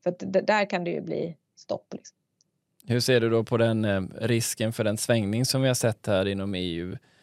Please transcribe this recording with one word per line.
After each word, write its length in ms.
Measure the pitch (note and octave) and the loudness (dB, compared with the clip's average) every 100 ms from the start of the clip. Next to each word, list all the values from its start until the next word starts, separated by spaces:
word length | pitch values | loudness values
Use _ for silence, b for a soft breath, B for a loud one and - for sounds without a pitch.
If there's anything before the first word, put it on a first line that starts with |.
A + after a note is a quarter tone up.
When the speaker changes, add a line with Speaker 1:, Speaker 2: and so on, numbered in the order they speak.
Speaker 1:
För 80 | F3 | -6
att 120 | F3+ F#3+ | -4 0
det, 140 | F#3+ | 0
där 300 | - G#3+ G3+ | 2 2 0
kan 140 | F#3 | -2
det 60 | F3 | -2
ju 100 | D#3 | -4
bli 360 | - - E3+ E3 _ - | -4 -4 -6 -8 _ -16
stopp, 300 | - - - | -8 -8 -8
liksom. 240 | - - - _ _ _ _ _ _ - | -16 -16 -20 _ _ _ _ _ _ -2
Speaker 2:
Hur 140 | A#2+ | 0
ser 200 | A#2+ B2 | 4 4
du 100 | A2+ | 4
då 140 | A2+ | 2
på 120 | A2 A#2 | 2 2
den, 280 | A#2 A2 | 2 2
eh, 180 | A2 G2 F#2 - | 2 0 -2 -4
risken 520 | A#2 A#2 - - A2 | 0 0 0 -2 -4
för 120 | - | -2
den 120 | G#2+ A2 | -2 -2
svängning 480 | - A#2 G2 A2 | 0 2 2 0
som 180 | B2+ C3+ | 0 0
vi 60 | C3 | 0
har 60 | |
sett 320 | B2 A#2+ G#2+ - | 2 0 -2 0
här 220 | G2 G2 | 0 0
inom 260 | G2 G2 | -2 -4
E 200 | F#2 F2+ | -4 -4
U 240 | E2+ F2+ - b b | -4 -6 -10 b b